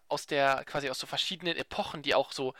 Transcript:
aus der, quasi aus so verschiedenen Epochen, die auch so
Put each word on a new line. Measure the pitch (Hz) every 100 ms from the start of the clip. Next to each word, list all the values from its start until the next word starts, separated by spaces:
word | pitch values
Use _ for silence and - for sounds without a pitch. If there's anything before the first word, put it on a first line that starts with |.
| -
aus | 147 -
der, | 147 139 131
quasi | - 147 139
aus | 131
so | 139
verschiedenen | 139 - 180 170 165
Epochen, | - - - 165
die | 139
auch | 123 135
so | - 131